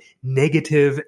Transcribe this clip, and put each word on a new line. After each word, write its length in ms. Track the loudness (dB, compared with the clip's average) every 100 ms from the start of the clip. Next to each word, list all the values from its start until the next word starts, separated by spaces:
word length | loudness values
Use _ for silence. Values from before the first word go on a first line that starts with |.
| -10 _
negative 760 | -6 -2 0 0 0 2 2 0